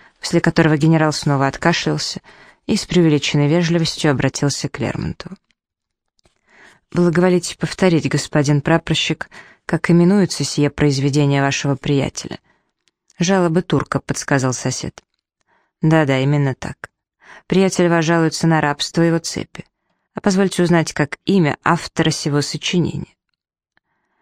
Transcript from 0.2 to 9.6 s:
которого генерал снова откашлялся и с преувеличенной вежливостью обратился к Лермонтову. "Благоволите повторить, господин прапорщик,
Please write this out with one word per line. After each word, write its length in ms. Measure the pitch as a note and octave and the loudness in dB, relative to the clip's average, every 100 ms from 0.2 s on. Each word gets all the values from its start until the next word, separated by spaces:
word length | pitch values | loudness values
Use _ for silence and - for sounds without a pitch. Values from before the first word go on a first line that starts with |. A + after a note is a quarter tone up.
| - E3+ | -2 0
которого 360 | E3 - E3 D#3 | 0 2 2 4
генерал 360 | D#3+ D#3+ D#3 | 2 2 2
снова 340 | C#3+ - C#3+ C3+ | -2 -2 0 0
откашлялся 720 | - E3+ E3+ - D3+ - - - - - _ - | 0 -2 0 -2 -4 -6 -10 -16 -20 -20 _ -4
и 100 | G#3 | -4
с 80 | |
преувеличенной 640 | - F3 E3 D3 - D3 C#3+ | 0 2 4 2 0 0 2
вежливостью 640 | E3+ E3 E3+ D#3+ - D#3 | 2 2 0 -2 -2 0
обратился 580 | C3 C3 - C#3+ - C#3 | 0 0 -2 -4 -2 -8
к 100 | - | -6
Лермонтову. 560 | A#2+ - D#3 - - F#3+ _ _ _ _ _ _ _ _ _ _ _ _ - _ _ | -6 -4 -8 -8 -14 -20 _ _ _ _ _ _ _ _ _ _ _ _ -20 _ _
"Благоволите 600 | D#3+ F3 E3 F#3 F3+ F3 - | 0 2 2 2 2 -2 -8
повторить, 520 | - - F#3+ E3 C3+ | -8 0 2 2 0
господин 520 | D3 - D#3 C#3+ D3 | -4 -2 0 2 2
прапорщик, 680 | - D#3+ - D#3+ - D#3+ - - - _ | 2 0 0 -4 -2 -6 -10 -18 -20 _